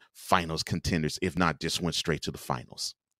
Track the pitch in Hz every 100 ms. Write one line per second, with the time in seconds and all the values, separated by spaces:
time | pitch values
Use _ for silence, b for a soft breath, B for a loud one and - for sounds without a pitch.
0 | - - - 92 80 80 - 90 - 87
1 | 76 - 92 90 87 73 82 - 87 78
2 | - 76 - 71 - 64 60 50 - -
3 | _ _